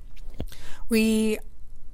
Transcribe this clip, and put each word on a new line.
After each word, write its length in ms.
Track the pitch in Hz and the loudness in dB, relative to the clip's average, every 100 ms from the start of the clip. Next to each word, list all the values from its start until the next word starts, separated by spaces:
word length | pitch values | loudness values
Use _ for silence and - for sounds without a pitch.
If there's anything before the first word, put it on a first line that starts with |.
| - - - - - - - - - | -6 -4 -4 -4 -4 -2 0 2 4
We 500 | 226 220 220 220 214 - - - - - | 4 4 4 2 0 -4 -6 -6 -4 -4